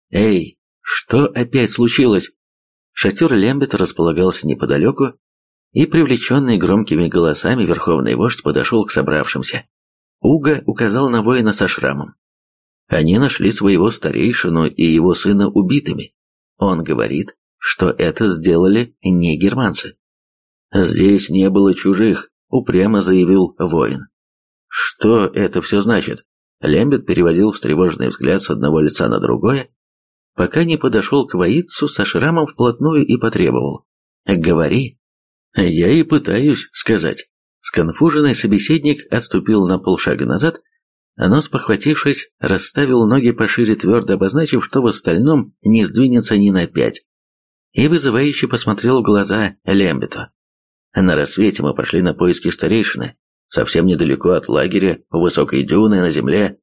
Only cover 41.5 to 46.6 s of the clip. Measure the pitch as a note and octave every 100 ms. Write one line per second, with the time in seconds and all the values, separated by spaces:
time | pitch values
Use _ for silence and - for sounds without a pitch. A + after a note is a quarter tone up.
41.5 | - - D3+ C#3+ D3+ C#3+ C#3 - - C#3+
42.5 | F#2+ - - C#3 B2+ A2 C3 A#2+ A2+ A2
43.5 | - A2+ G#2+ F#2 A#2 G#2 F#2+ F#2+ C3+ D#3
44.5 | B2+ - C3+ A#2+ - - E2+ C3 D#3 -
45.5 | _ G2+ A2+ F#2+ G#2 C3 B2 G#2+ G#2 G2+
46.5 | F#2+